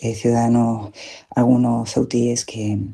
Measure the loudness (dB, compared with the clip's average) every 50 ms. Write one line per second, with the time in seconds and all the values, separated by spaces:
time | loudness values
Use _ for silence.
0 | -6 -6 -6 -2 0 2 2 4 4 4 4 4 4 2 0 -4 -6 -12 -14 -18
1 | -18 -18 -20 -20 -20 _ -2 2 4 4 4 4 4 2 0 0 -2 -2 -2 -2
2 | -2 0 0 0 0 0 0 -2 -6 -8 -8 -6 -4 -2 -2 -2 -4 -6